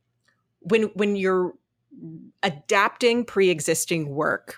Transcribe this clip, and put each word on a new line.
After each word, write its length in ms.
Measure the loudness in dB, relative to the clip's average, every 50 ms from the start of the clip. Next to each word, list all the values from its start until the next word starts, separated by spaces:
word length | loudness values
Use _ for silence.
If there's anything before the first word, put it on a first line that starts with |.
| _ _ _ _ _ _ _ _ _ _ _ _
when, 220 | -2 0 2 2 2 0 -2
when 200 | -2 -2 0 0
you're 380 | 0 0 0 2 0 0 -2 -6 _ _ _ _ _ _ _ -20 -18 -18 -16 -16 -18 -20 -20 _ _ -4
adapting 840 | -4 -4 -6 -4 0 2 2 2 0 0 0 2 2 2 2 0
pre-existing 840 | -2 2 2 4 4 4 2 0 -2 -2 -2 -2 -2 -2 -2 -2 -4
work 460 | -4 -2 -2 0 -2 -2 -6 -12 -18